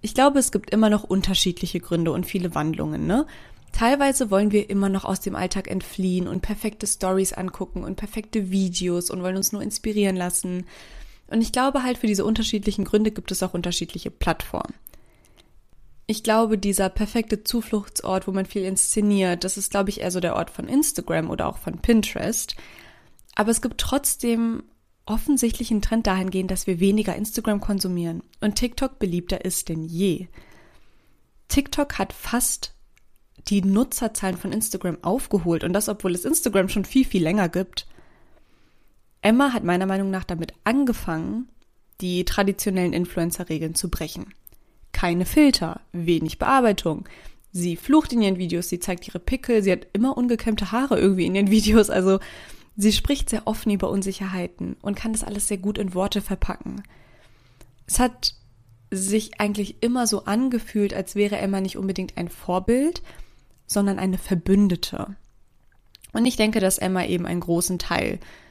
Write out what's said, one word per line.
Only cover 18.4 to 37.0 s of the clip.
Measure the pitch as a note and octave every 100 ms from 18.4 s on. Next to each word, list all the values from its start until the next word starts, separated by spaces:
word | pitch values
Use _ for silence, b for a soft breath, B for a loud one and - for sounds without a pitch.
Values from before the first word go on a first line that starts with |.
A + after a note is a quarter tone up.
| F#3+
viel | G#3
inszeniert, | F#3+ F#3+ - - G#3 G3+ F#3 F3
das | F3+ G3+
ist, | G3
glaube | G3+ G3
ich, | -
eher | F3+
so | F3+
der | F3 -
Ort | -
von | - -
Instagram | C4+ D#4 - - E3 E3
oder | E3 -
auch | -
von | - -
Pinterest. | - A3+ G#3+ - - A3+ - - B B B B B B -
Aber | - G#3
es | A3+
gibt | B3 -
trotzdem | - C4+ - - A#3+ A3+ A#3 A3+ - _ _ _ -
offensichtlich | A3 - C#4 A#3 - A#3
einen | G#3+
Trend | G3+ A3+ A3
dahingehend, | F#3 F#3 F#3 F#3
dass | F#3 -
wir | F3
weniger | G3 G#3 G#3+ -
Instagram | G#3+ - A3 G#3
konsumieren | - G3 F#3 F3+ E3+ E3+ - -
und | G#3+
TikTok | G3+ A#3+ - C4+ -
beliebter | F#3+ F3 F3 F#3+
ist | F#3 - -
denn | D#3+
je. | D#3+ E3 G3 E3 F#3 b b b b b b b b b _ _ _
TikTok | - C#4 - C#4+ -
hat | G3
fast | - - A#3+ - - - - - _ _ - _ _ -
die | G3+
Nutzerzahlen | G3 G3 B3+ - A3+ A3 F#3+ F#3
von | G3
Instagram | G#3+ A3 F#3 F#3 D#3
aufgeholt | E3+ A#3 - G3+ E3+ E3
und | -
das, | F#3 G#3
obwohl | G#3 F#3+
es | F3
Instagram | - D#4+ - G3 F#3+
schon | -
viel, | F#3+ C4+